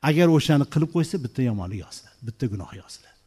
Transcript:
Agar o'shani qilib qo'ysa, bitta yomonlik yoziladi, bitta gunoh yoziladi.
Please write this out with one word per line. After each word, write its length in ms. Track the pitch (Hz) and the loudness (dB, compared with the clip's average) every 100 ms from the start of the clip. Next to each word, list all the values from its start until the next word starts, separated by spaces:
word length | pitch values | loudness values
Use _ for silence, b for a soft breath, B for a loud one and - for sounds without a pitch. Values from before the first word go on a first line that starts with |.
| 139 | 2
Agar 180 | 156 175 160 | 4 6 4
o'shani 280 | - 147 139 | 4 2 2
qilib 160 | - 156 170 | 0 0 0
qo'ysa, 200 | 160 190 123 | -2 -4 -8
bitta 160 | - 127 | -4 -2
yomonlik 300 | 104 92 101 87 | -2 -6 -10 -12
yoziladi, 340 | - - _ 113 | -18 -20 _ -16
bitta 180 | 110 123 | -8 -8
gunoh 200 | 101 85 98 | -8 -12 -18
yoziladi. 380 | - - _ _ | -20 -20 _ _